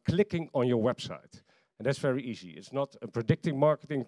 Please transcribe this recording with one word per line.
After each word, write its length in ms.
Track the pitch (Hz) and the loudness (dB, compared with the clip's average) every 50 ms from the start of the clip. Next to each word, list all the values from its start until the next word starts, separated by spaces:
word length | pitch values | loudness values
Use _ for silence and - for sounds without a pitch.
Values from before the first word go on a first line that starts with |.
| - | -2
clicking 440 | - 160 185 208 - 180 170 160 - - | 0 2 2 2 0 -2 -4 -4 -2 0
on 140 | 135 123 | 2 2
your 140 | 123 123 113 | 4 4 4
website. 640 | 107 123 117 - - - 85 67 - _ - - _ _ _ _ _ _ _ | 2 2 0 -2 -6 -12 -12 -14 -16 _ -20 -20 _ _ _ _ _ _ _
And 80 | - 110 | -4 -2
that's 140 | 135 135 - | -2 -2 0
very 240 | - 139 127 139 120 | 0 0 0 0 -4
easy. 280 | 123 110 - 92 87 | -6 -8 -10 -12 -16
It's 200 | 73 78 101 - | -16 -18 -14 -6
not 240 | 127 139 139 - - - | -4 -4 -4 -4 -6 -12
a 60 | 120 | -12
predicting 520 | 110 - 117 113 - 165 - - 170 143 135 | -6 -4 0 2 2 2 2 0 -4 0 4
marketing 480 | 147 151 151 - - - 151 135 120 | 4 4 4 2 -2 -4 -4 -4 -4